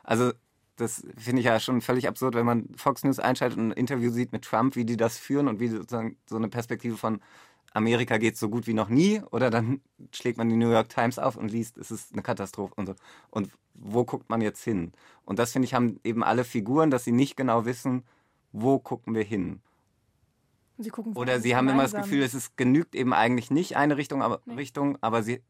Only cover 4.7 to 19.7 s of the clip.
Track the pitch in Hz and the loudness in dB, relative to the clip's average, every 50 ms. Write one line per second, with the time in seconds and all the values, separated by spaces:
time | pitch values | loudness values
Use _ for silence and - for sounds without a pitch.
4.7 | - 123 117 113 120 110 113 113 - - - - 139 143 143 135 110 98 120 117 | 0 -2 -2 -2 0 0 0 -2 -2 -6 -6 -2 -2 0 0 0 -2 -2 -2 -4
5.7 | 110 104 85 - 120 113 113 110 - _ _ _ 117 113 113 101 - 120 117 - | -4 -6 -6 -6 -6 -6 -6 -6 -8 _ _ _ -4 -4 -4 -2 -4 -6 -4 -4
6.7 | 120 101 - 117 110 104 - 110 110 98 - _ - - - _ _ _ _ _ | -8 -6 -4 -6 -6 -2 -2 -2 -2 -4 -6 _ -20 -20 -20 _ _ _ _ _
7.7 | _ - 107 113 120 117 123 120 120 110 113 113 107 - 113 104 107 120 117 120 | _ 0 2 4 4 2 2 2 2 2 2 0 0 0 -4 -2 -2 -4 -2 0
8.7 | 113 92 92 104 117 139 175 202 214 214 196 - - 117 127 123 113 123 113 117 | 0 0 0 2 4 4 6 4 4 0 -2 -4 0 2 2 2 2 2 0 0
9.7 | 135 135 - _ _ _ - - - - - 123 117 - 113 117 113 117 117 117 | -2 -4 -6 _ _ _ -20 -16 -16 -4 -2 -2 -2 0 0 2 4 4 4 6
10.7 | 117 110 110 - - 127 117 120 131 - - 131 117 - - 107 107 117 113 - | 6 4 4 2 0 0 0 0 0 0 -2 -2 -2 -2 -6 -4 -4 -4 -6 -6
11.7 | - - - - 113 104 - - - 101 - - 110 95 98 98 - - 98 92 | -10 -16 -12 -10 -10 -10 -10 -10 -10 -8 -4 -4 -4 -4 -6 -8 -6 -8 -8 -8
12.7 | - - 98 95 95 - _ - - - - _ - 110 98 - - _ _ _ | -6 -8 -8 -8 -8 -12 _ -20 -20 -20 -20 _ -6 -6 -6 -6 -8 _ _ _
13.7 | _ - - 101 107 120 123 - - 123 - - 113 117 110 107 - - - 120 | _ -16 -12 -2 0 0 0 0 -4 -8 -6 -4 -2 0 0 -2 -4 -4 -6 -4
14.7 | 110 90 82 87 - _ _ - - _ _ - 98 104 120 117 - 131 127 120 | -2 -2 -4 -6 -10 _ _ -20 -20 _ _ -4 0 0 0 0 2 0 0 2
15.7 | 131 120 123 117 92 - _ 113 113 117 - - 110 123 123 120 - 117 98 110 | 2 2 2 2 0 -2 _ -4 -2 0 0 2 2 0 0 -2 -4 -4 -2 2
16.7 | 131 156 160 156 131 120 - 120 120 123 139 139 - - 131 123 113 117 110 120 | 2 4 4 4 4 2 0 2 2 2 2 2 0 -4 0 2 2 2 0 -2
17.7 | 127 - - 139 127 127 - _ _ _ _ _ _ _ _ _ - 104 113 131 | -6 -4 -4 -4 -4 -4 -6 _ _ _ _ _ _ _ _ _ -8 0 2 2
18.7 | 139 131 - - 131 120 _ - 113 110 104 98 113 98 87 85 - - _ _ | 2 2 0 -6 -10 -8 _ -2 -2 -2 -2 0 -2 -4 -4 -4 -8 -12 _ _